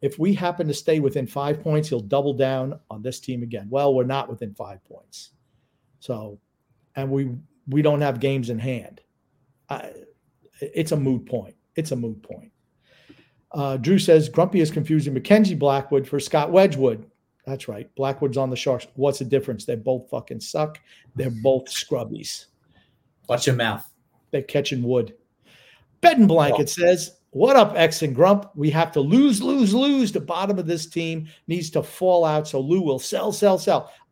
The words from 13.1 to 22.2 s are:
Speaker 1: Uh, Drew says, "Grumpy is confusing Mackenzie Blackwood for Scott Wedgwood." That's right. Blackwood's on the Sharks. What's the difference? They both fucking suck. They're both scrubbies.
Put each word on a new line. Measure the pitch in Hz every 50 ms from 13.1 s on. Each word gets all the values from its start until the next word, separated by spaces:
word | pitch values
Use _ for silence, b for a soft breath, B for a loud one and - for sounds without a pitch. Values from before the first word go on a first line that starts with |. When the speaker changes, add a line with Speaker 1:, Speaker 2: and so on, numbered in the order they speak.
| b b b b b b b _
Speaker 1:
Uh, | - 151 139 139 135 131
Drew | 117 160 196 190
says, | - 175 160 156 151 -
"Grumpy | - 160 180 185 - 175
is | 156 156
confusing | - 160 156 - 156 151 135 147 131
Mackenzie | 127 - - 202 220 214 190 165
Blackwood | 127 143 139 139 139 135 - 143 135 135
for | - 147 139
Scott | - - 160 151 147 170
Wedgwood." | 175 190 196 180 143 131 131 123 110 110 - - _ _ _ _ _ _ _
That's | 135 135 135 - 123
right. | 104 104 - - _
Blackwood's | - 135 135 135 - 147 135 117
on | 139 135 127
the | 127
Sharks. | - - 143 123 120 - - _
What's | 131 135 143 139 -
the | 135
difference? | 113 139 131 135 131 117 101 -
They | - 123
both | 113 110 131 127 123 - -
fucking | 131 123 - - - -
suck. | - - - 151 151 151 156 - b b b b b b _
They're | 120 135 123 117 110
both | 117 135 131 127 127
scrubbies. | - - - - - 139 123 110 107 107 104